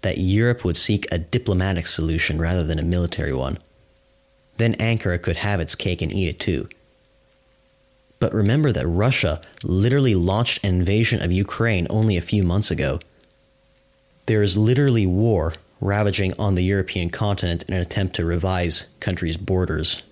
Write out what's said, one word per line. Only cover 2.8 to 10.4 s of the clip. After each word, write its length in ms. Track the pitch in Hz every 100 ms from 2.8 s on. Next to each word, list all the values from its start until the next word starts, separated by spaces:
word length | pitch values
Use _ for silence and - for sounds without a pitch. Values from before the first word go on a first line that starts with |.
a 120 | 82 90
military 360 | 85 - 73
one. 240 | 65 65 - _ _ _ _ _ _ _ _ _ -
Then 180 | 117
Ankara 480 | - 113 113 95 87
could 140 | - 85
have 240 | 104 101
its 160 | 82 -
cake 260 | 98 87
and 100 | 78
eat 160 | 95 90
it 120 | -
too. 280 | - 71 - - _ _ _ _ _ _ _ _ _ _ _ _ _ _
But 160 | -
remember 380 | 110 101 131 147
that 140 | 92 67
Russia 540 | 85 113 131 85 76 - -
literally 540 | - 92 110 139 131 98
launched 420 | 87 101